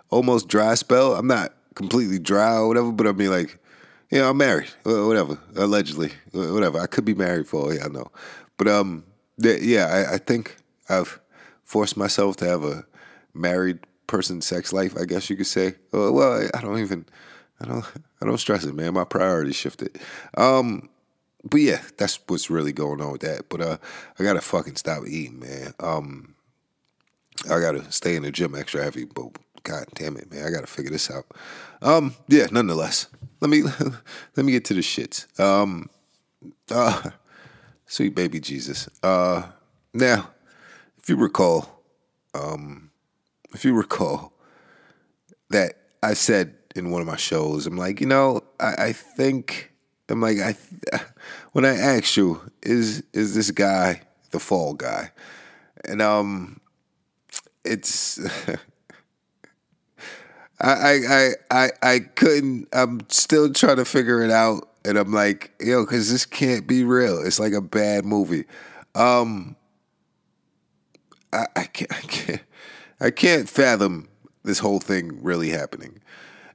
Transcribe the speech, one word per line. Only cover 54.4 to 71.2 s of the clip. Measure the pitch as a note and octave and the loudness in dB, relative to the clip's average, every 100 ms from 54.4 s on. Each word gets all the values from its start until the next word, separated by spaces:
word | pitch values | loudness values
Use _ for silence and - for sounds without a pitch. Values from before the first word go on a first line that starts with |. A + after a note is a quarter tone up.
| - F#2+ D2+ | -2 -2 -2
guy? | D2 B1+ G#1 - - - - - - _ - - | -4 -6 -6 -8 -16 -20 -20 -20 -20 _ -16 -8
And, | G#2 | 0
um, | G#2+ G#2+ G2+ G2 F2+ - _ _ _ _ _ _ _ - - _ - | 2 2 0 -4 -8 -16 _ _ _ _ _ _ _ -12 -12 _ -6
it's, | A2 - - - - F#2 - - | -6 -4 -6 -6 -8 -8 -8 -8
<laughs> | - - _ _ - _ _ _ _ _ _ _ _ _ - - - - - - - | -8 -12 _ _ -20 _ _ _ _ _ _ _ _ _ -20 -18 -18 -20 -20 -16 -2
I, | B2+ | 2
I, | C3 C#3+ C#3+ A#2+ | 4 6 4 6
I, | C#3 C3 - - | 6 4 2 0
I, | B2+ C3 - | 2 2 2
I | B2+ B2+ | 2 4
couldn't, | - - D#3+ D3 C3+ B2 - | 0 2 4 4 2 -4 -2
I'm | B2+ B2 A#2 A2 | 0 0 -2 -2
still | - - D#3 D3+ | 0 4 4 4
trying | C3+ C#3+ C3 | 4 4 4
to | B2 | 2
figure | C#3+ A#2+ A#2+ | 2 2 2
it | A#2 | 4
out. | A2+ A2+ G#2+ - _ G#2 | 4 4 2 -6 _ -2
And | G#2 | 0
I'm | G2+ | 2
like, | G#2+ G#2 G2 - - | 2 2 0 -6 -6
yo, | A2 B2 G#2+ | 0 2 2
'cause | B2 G#2+ | 0 0
this | B2+ - | 0 -2
can't | - C3+ A#2+ F#2+ | 0 0 0 0
be | B2+ | 2
real. | A#2+ B2+ A#2+ E2+ | 4 4 4 0
It's | E2+ - | 0 0
like | G#2+ | 0
a | G2+ | -2
bad | F#2 A2 G#2 G2+ G2+ | -2 0 2 0 0
movie. | G#2 F2 G2+ - - - - - - | 0 0 -2 -6 -14 -20 -20 -6 2
Um, | A#2+ B2 A#2 G#2 F2+ - _ _ _ _ _ _ _ _ _ _ _ _ _ _ _ _ | 4 4 2 -4 -10 -18 _ _ _ _ _ _ _ _ _ _ _ _ _ _ _ _